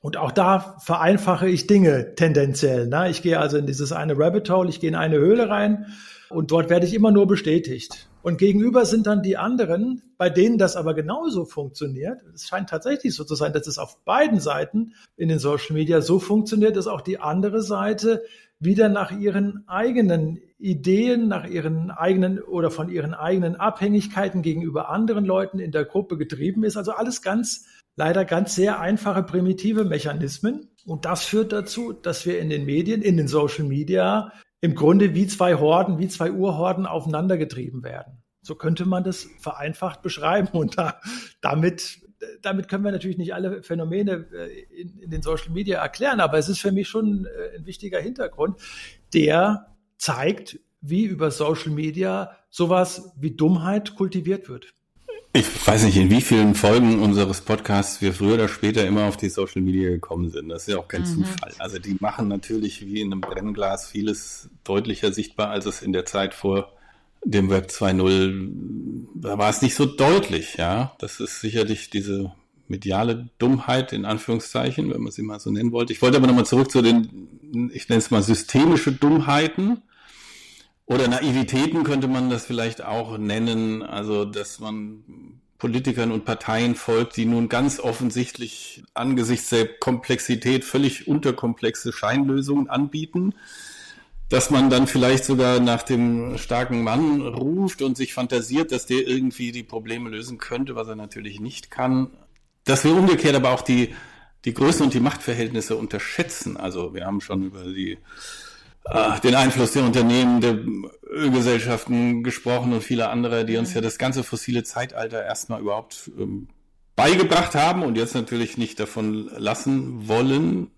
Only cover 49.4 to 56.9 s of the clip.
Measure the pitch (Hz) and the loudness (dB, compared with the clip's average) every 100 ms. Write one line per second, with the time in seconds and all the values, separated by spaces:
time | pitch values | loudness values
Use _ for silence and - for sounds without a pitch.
49.4 | 196 208 - _ _ _ - 123 147 202 | 4 0 -6 _ _ _ -6 -2 -2 -2
50.4 | - - _ _ 143 175 214 170 156 - | -8 -20 _ _ -4 -2 0 0 -2 0
51.4 | 151 160 160 151 156 156 185 190 190 - | -2 -2 -2 -4 -4 -2 -2 -2 -6 -14
52.4 | _ - 170 185 180 - - 139 151 120 | _ -2 2 4 2 -2 -16 -8 -8 0
53.4 | 156 180 170 208 208 - 196 190 160 190 | 2 2 2 -2 -4 -4 -4 -2 -4 -6
54.4 | 190 123 - _ _ _ - 453 _ 135 | -6 -18 -18 _ _ _ -18 -18 _ 0
55.4 | - - - 107 107 92 95 113 131 113 | 0 0 2 6 6 6 6 6 6 6
56.4 | 107 104 104 117 120 | 6 6 6 6 6